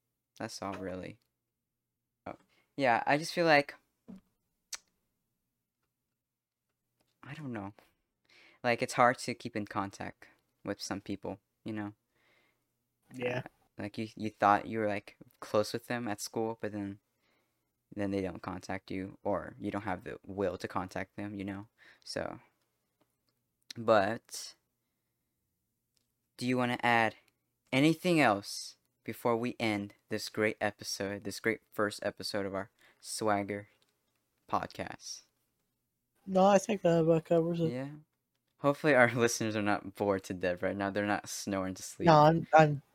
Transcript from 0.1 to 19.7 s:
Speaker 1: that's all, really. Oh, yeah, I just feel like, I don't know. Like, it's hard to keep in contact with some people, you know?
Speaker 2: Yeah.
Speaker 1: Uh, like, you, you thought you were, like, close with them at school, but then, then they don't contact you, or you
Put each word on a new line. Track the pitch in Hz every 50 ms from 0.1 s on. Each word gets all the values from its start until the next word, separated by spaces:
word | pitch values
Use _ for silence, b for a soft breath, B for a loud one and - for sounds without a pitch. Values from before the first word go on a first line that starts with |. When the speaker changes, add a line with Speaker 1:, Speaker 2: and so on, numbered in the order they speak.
| _ _ _ _ _
Speaker 1:
that's | - 110 110 - -
all, | 101 98 95
really. | 95 95 92 92 92 90 - 110 - _ _ _ _ _ _ _ _ _ _ _ _ _ _ _ _ _ _ _ _ -
Oh, | - - - _ _ _ _ _ _ _
yeah, | - 139 123 113 - -
I | - 139
just | 147 165 - -
feel | 180 170
like, | 165 151 143 143 - - - _ _ _ _ _ - - - - _ _ _ _ _ _ _ _ _ - - _ _ _ _ _ _ _ _ _ _ _ _ _ _ _ _ _ _ _ _ _ _ _ _ _ _ _ _ _ _ _ _ _ _ _ _ _ _ _ _ _ _ _ _ _ _ _ _ -
I | 127 143
don't | 160 147 131 120
know. | 107 98 101 - _ _ _ _ _ _ _ _ _ b b b b b b b b -
Like, | 123 117 117
it's | 131 - -
hard | - 123 120 127 -
to | - - 120
keep | - - 120 -
in | 113 104
contact | - - 104 98 98 - - 98 95 - _ - - _ _ _ _ _ _ -
with | 101 101 -
some | - - 95 98
people, | - - 98 - - 92 98 - _ _ _ _ -
you | 110 110
know? | 107 104 104 107 _ _ _ _ _ _ _ _ _ _ _ _ _ _ _ _ _ _ _ _ _ _ _ 131
Speaker 2:
Yeah. | 127 - 123 123 - -
Speaker 1:
Uh, | - _ _ _ _ _ - 104
like, | 104 -
you, | - 110 107 -
you | - 107 107
thought | - - 107 101 104 - -
you | - 110 110
were, | 107
like, | 104 101 101 - - - - - _ _ _
close | - - - 107 107 - -
with | 120 -
them | - 123 120 120
at | 110 104 -
school, | - - - 120 113 113 113 -
but | - 107
then, | 101 104 101 98 101 107 _ _ _ _ _ _ _ _ _ _ _ _ _ _ _ _ _ _ -
then | 101 101 98
they | 98 98
don't | 92 90 85 -
contact | - 92 90 90 - - 95 95 - -
you, | 98 95 92 98 - - -
or | 104 98 85 - - - -
you | 98 101